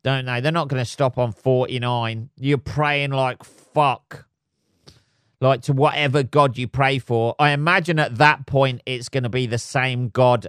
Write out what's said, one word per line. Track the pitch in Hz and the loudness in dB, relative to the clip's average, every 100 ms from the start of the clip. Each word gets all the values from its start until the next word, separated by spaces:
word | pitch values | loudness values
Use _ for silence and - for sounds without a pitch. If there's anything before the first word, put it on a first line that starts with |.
don't | 131 135 127 | -4 -4 -4
they? | 123 | -2
They're | 135 | -2
not | 165 143 | -2 -2
gonna | 135 | -4
stop | 120 - 135 - | -6 -2 -2 0
on | 123 | -4
forty-nine. | 101 - 127 127 123 120 123 113 113 117 _ | -2 0 2 0 -2 -2 -2 -4 -6 -10 _
You're | 135 143 | -2 -2
praying | - 143 147 143 143 | -2 -2 0 0 0
like | 135 131 127 | 0 -2 -4
fuck, | - _ _ - 143 123 _ - - _ _ _ _ _ _ _ _ _ _ _ | -16 _ _ 0 2 0 _ -20 -20 _ _ _ _ _ _ _ _ _ _ _
like, | 131 135 | 0 0
to | - | 0
whatever | 135 147 139 147 139 | 2 2 2 0 0
God | 131 147 143 113 | 2 2 2 2
you | 123 | -6
pray | 127 135 135 | -2 0 0
for. | - 117 117 - | -2 -2 0 0
I | 147 | 0
imagine | 143 156 185 160 160 | 2 2 0 2 0
at | 147 113 | 0 4
that | 151 147 | 4 4
point | 139 139 135 123 | 0 2 2 0
it's | - 127 120 | -8 -10 -6
gonna | 135 123 | -4 -2
be | 127 123 | -2 -2
the | 120 | -4
same | - 139 127 123 123 | -4 -4 -2 -2 -4
God | - 127 123 | 2 4 4